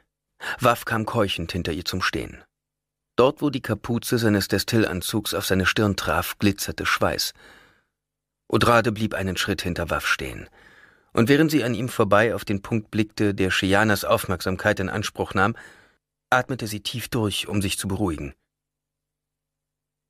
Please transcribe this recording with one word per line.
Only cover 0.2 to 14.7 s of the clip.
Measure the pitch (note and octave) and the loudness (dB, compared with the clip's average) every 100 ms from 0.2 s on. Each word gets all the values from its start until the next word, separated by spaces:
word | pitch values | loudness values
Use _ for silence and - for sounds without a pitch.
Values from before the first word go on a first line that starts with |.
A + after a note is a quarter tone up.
| _ _ - - | _ _ -10 0
Waf | B2 A#2+ | 2 2
kam | - A2+ G#2+ | 0 -4 -2
keuchend | A#2+ G2+ - E2+ | 0 0 -2 -6
hinter | F#2 F2 | -4 -4
ihr | D#2+ | -4
zum | F2 F#2 | -4 -4
Stehen. | - - A1 - - _ _ _ _ _ _ - | -2 -4 -6 -12 -20 _ _ _ _ _ _ 2
Dort, | B2+ D3 | 2 2
wo | D3 | -2
die | B2+ | -2
Kapuze | - G#2+ - A#2+ - B2 | -4 -4 -2 -4 0 2
seines | A2+ G#2 F2+ | 4 2 2
Destillanzugs | G2 - A#2 G#2 F2+ - A2 G2+ | 0 2 2 2 0 -4 -4 -2
auf | F#2+ - | -4 0
seine | F#2+ F#2 | 0 2
Stirn | - G#2+ F#2+ | 2 2 0
traf, | - D#2+ - - | 0 -2 -2 0
glitzerte | G#2 G2 - - F2+ | 0 0 -4 -6 -2
Schweiß. | - F#2+ A#1+ - - - - _ _ _ _ _ _ _ _ - | 0 0 0 -4 -8 -18 -20 _ _ _ _ _ _ _ _ -2
Odrade | A2+ A2+ A#2 A2+ | 2 4 4 4
blieb | G2+ G#2+ | 0 -2
einen | - F#2+ F2 | -2 -4 -2
Schritt | - G2 | -2 -2
hinter | F#2 D#2+ D#2 | -4 -4 -2
Waf | D2+ - | -2 -2
stehen. | - C2+ A1 G1+ - - - - _ _ | -4 -4 -10 -14 -20 -20 -20 -20 _ _
Und | - A#2 | 0 4
während | C#3+ D#3+ | 4 4
sie | D3+ | 2
an | A#2 | 0
ihm | G#2+ B2 | -2 -2
vorbei | - G#2 G2+ A2+ | 0 4 4 4
auf | G2 | 0
den | - G2+ | -2 -4
Punkt | - A#2 G#2+ | -2 -4 -2
blickte, | G#2+ G#2+ - G#2 | -2 -2 0 0
der | G2+ F#2 | 2 0
Shianas | - F#2+ G2 A2 G2+ | 2 4 4 4 2
Aufmerksamkeit | E2 A2+ - F#2 - F#2+ G#2+ | 2 0 0 -4 -4 0 0